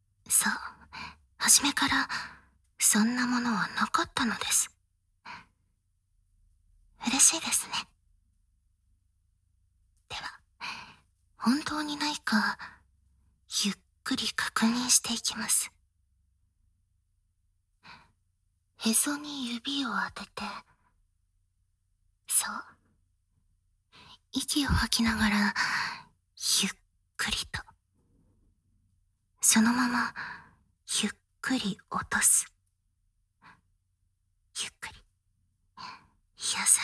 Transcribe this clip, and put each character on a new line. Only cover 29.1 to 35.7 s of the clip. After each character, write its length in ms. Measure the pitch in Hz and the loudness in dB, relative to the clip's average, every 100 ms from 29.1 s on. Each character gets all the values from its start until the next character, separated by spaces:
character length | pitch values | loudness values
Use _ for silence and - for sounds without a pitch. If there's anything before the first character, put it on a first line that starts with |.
| _ _ _ | _ _ _
そ 220 | - 220 | 4 6
の 120 | 226 | 6
ま 140 | 247 247 | 4 0
ま、 260 | 240 - - - - - _ _ _ - - | 0 -2 -6 -12 -14 -20 _ _ _ -6 -2
ゆ 80 | 214 | -2
っ 20 | - _ _ | -6 _ _
く 180 | - 262 | -2 -2
り 220 | 202 - _ | -2 -6 _
落 160 | - - | -6 -2
と 100 | - | 2
す。 320 | - - - - _ _ _ _ _ _ _ _ - - _ _ _ _ _ _ _ _ _ - | 4 4 0 -8 _ _ _ _ _ _ _ _ -20 -20 _ _ _ _ _ _ _ _ _ -12
ゆ 80 | - | -10
っ 40 | - | -12
く 100 | - | -16
り。 60 | - _ _ _ _ _ _ _ | -16 _ _ _ _ _ _ _